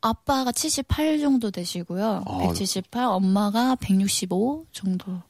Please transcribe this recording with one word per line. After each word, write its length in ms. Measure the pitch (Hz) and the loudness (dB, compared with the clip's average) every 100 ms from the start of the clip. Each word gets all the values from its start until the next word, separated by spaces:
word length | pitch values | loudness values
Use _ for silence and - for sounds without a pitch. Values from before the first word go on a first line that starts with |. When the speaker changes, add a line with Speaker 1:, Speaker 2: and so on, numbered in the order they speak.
| 220 | 0
Speaker 1:
아빠가 460 | 226 - 277 254 | -2 0 0 0
칠십팔 640 | 240 311 294 269 - 311 302 | -2 -2 -2 -2 0 2 2
정도 320 | 294 269 226 | 4 2 2
되시고요. 720 | 190 175 180 175 175 214 196 - | -4 -6 -6 -6 -2 -2 -2 -4
Speaker 2:
아. 120 | 180 | -2
Speaker 1:
백칠십팔, 640 | 175 175 190 190 185 240 | 0 0 -2 -4 -4 -2
엄마가 720 | 247 185 190 196 208 214 254 254 | 0 2 2 4 2 2 2 0
백육십오 880 | - 190 196 - 185 180 226 302 320 | 2 2 2 0 -2 0 0 -2 -8
정도. 420 | - 190 185 - 185 - | -8 -2 -2 -4 -10 -10